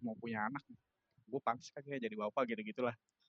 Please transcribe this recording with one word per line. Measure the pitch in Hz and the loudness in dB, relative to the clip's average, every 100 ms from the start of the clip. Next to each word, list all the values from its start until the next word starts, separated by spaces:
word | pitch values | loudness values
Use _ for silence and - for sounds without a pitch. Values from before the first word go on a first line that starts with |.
mau | 120 110 | -4 -4
punya | 165 226 | -2 2
anak, | 107 277 - 113 _ _ _ _ | 2 0 -6 -16 _ _ _ _
gue | - 131 | -6 0
pantas | - 120 - | 2 0 -4
kan | - 139 | -12 -6
ya | 139 | -2
jadi | 113 107 | -2 0
bapak | 104 139 123 | 0 2 2
gitu-gitulah. | 110 107 107 123 117 _ _ | 0 -2 0 0 0 _ _